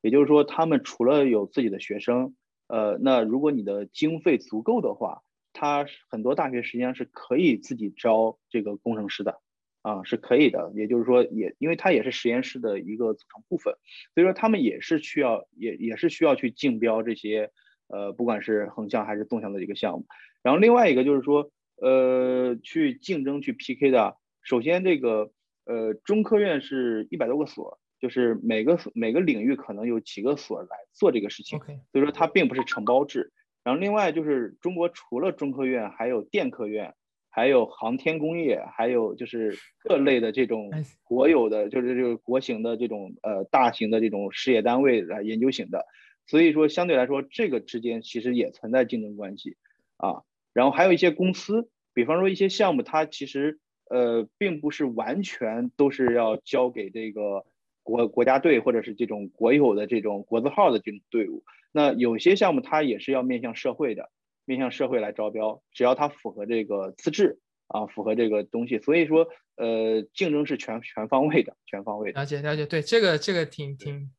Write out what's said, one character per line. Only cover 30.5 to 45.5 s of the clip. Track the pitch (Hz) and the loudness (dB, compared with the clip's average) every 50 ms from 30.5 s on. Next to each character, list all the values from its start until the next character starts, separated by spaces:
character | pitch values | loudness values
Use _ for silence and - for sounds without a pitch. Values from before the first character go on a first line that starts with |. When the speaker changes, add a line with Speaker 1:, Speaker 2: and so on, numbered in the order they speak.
| - - | -10 -10
Speaker 1:
来 | - - - - - _ _ | -10 -14 -16 -18 -18 _ _
做 | _ - 180 | _ 2 4
这 | 131 113 | 4 2
个 | 101 104 | -2 -4
事 | - - 107 | -8 -10 -14
情， | - - 147 | -12 -12 -12
Speaker 2:
OK。 | - - 143 135 - _ | -12 -12 -18 -18 -20 _
Speaker 1:
所 | - 135 | 0 2
以 | 139 | 2
说 | 147 | 2
它 | 143 - 165 | 2 0 0
并 | 160 - 196 165 | 2 4 2 2
不 | 127 127 | 2 0
是 | 131 120 | -2 -4
承 | - - 113 104 | -4 -4 -4 0
包 | 113 123 131 139 | 2 4 4 2
制。 | 135 - 131 - - _ _ _ _ _ _ _ | 0 -4 -6 -6 -6 _ _ _ _ _ _ _
然 | 123 127 | -2 -2
后 | 160 | 0
另 | 190 202 | 0 0
外 | 208 214 202 175 | 0 2 0 0
就 | 147 165 156 | 0 -2 0
是 | 151 143 131 117 98 - _ | 0 0 0 0 -4 -8 _
中 | - 170 185 | -6 -6 -2
国 | 165 170 175 | 0 -2 -2
除 | 170 - - _ 120 123 | -2 -6 -14 _ -6 -2
了 | 160 190 170 | -2 -2 -4
中 | - 151 139 | -4 -6 -6
科 | 131 131 135 | -4 -2 -2
院， | 127 127 120 110 101 | -2 0 -2 -4 -6
还 | - - - | -6 -6 -4
有 | 123 127 110 | -2 -2 -4
电 | 101 _ - 202 165 127 | -4 _ -4 -2 -2 -2
科 | - - 117 | -6 -6 -8
院， | 104 107 107 98 - - _ _ _ _ _ _ _ | -6 -6 -6 -8 -10 -14 _ _ _ _ _ _ _
还 | _ - 117 | _ 0 2
有 | 135 143 123 113 | 4 4 4 4
航 | - - - - 113 123 | 2 -4 -8 -6 -4 -4
天 | 131 - 160 160 160 | -2 -2 -4 -4 -2
工 | 147 156 165 170 | -4 -4 -4 -2
业， | 165 139 107 - - - - | -2 -2 -2 -2 -4 -10 -6
还 | - 113 | -4 -2
有 | 120 127 120 113 104 - | 0 0 0 0 -2 -4
就 | - 123 | -8 -12
是 | 113 - 117 110 107 98 - - _ _ _ | -10 -6 -4 -4 -4 -6 -8 -14 _ _ _
各 | _ - 190 | _ 0 2
类 | 143 139 143 135 120 | 4 4 4 4 2
的 | 113 110 | 2 0
这 | 107 131 127 | 0 0 0
种 | 110 120 110 104 101 | 0 0 -6 -6 -8
Speaker 2:
I | - 156 151 | -8 -8 -8
see。 | - _ _ _ | -10 _ _ _
Speaker 1:
国 | _ 120 127 131 | _ 0 4 4
有 | 151 165 139 117 107 | 6 6 6 4 2
的， | 110 107 104 | 2 0 -2
就 | 107 113 131 | -2 -2 -2
是 | 123 123 127 | -2 -2 -2
这 | 123 127 | 0 0
个 | 120 117 | -2 -2
国 | 113 _ - 123 131 | -4 _ -2 -2 -2
型 | 127 - 120 110 110 | 0 -2 -6 -4 -4
的 | 117 117 | -4 -4
这 | 110 123 | -4 -4
种， | 113 110 104 98 92 - - - | -6 -6 -8 -10 -14 -16 -8 -6
呃， | 107 107 95 95 | -4 -4 -4 -4
大 | - - 135 127 120 117 | 2 4 4 4 4 2
型 | - 117 107 | 0 -2 0
的 | 113 113 | 2 2
这 | 113 110 | 2 2
种 | 101 98 101 98 | 0 -2 -6 -6
事 | - - - 131 123 | -6 -4 0 2 2
业 | 113 | 4
单 | 104 123 120 127 | 4 2 2 4
位 | 139 139 123 110 | 4 4 4 2
来 | 90 82 92 - 104 | 0 -2 -8 -6 -6
研 | 107 110 113 | -4 -2 0
究 | 120 135 | 0 0